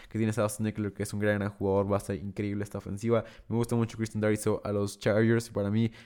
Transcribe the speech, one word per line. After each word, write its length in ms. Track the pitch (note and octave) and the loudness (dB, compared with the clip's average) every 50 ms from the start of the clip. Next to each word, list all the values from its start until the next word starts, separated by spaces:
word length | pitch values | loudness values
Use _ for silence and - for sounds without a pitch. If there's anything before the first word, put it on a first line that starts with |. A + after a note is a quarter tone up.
| - - | -16 -8
que 80 | - A2 | -4 0
tienes 200 | A2+ A2 G#2+ A2+ | 0 0 2 0
a 60 | G#2 | 0
Austin 240 | G#2+ - - A2 G#2+ | 0 0 -2 -4 -4
Eckler, 260 | G#2 - G#2+ G2+ G2 | -2 -2 -4 -4 -4
que 100 | - G2+ | -4 -6
es 100 | - - | -6 -4
un 60 | G#2 | 0
gran, 180 | G#2 G#2 G#2 G#2 | 2 2 2 2
gran 140 | G2 G2+ | 0 -2
jugador, 400 | G2+ - G2 G2 F#2+ G2+ G2+ G2 | -4 -2 0 2 4 4 4 2
va 60 | G2+ G2+ | 0 0
a 20 | |
ser 160 | - - G#2 | 0 -2 -6
increíble 480 | F#2 E2 G2+ F#2 - G#2 G2+ G2+ G2+ G#2 | -6 -6 -8 -6 -4 -4 -4 -4 -4 -6
esta 160 | G2+ - G#2+ | -6 -8 -10
ofensiva. 460 | - F#2+ F#2+ G2+ - A2+ A#2 A2+ G2+ - - - - - | -8 -8 -8 -4 0 2 2 2 2 -2 -10 -20 -8 -4
Me 80 | G#2+ | -2
gusta 200 | A2+ A#2 A2+ A#2+ | 0 0 0 2
mucho 220 | A#2 A2+ A2+ - A2 | 0 0 0 -2 -4
Christian 240 | A2+ A2 - G#2+ | -6 -4 -2 0
Darrisaw 400 | G#2 G#2+ G#2+ G#2 - G#2+ G#2 - - | 2 2 2 2 2 0 0 0 -2
a 80 | G2+ | -2
los 280 | G#2 G2+ G2+ G2 - - | -2 0 -2 -2 -4 -2
Chargers, 500 | - A#2 G2+ G#2+ A2+ A2 A#2 A#2 A#2 - | 0 2 4 4 6 6 4 2 2 -2
y 20 | |
para 180 | - G#2+ G2+ G2+ | -4 -2 -2 0
mí 200 | G#2 A2 A#2 A2 - - - | 2 2 2 0 -2 -6 -14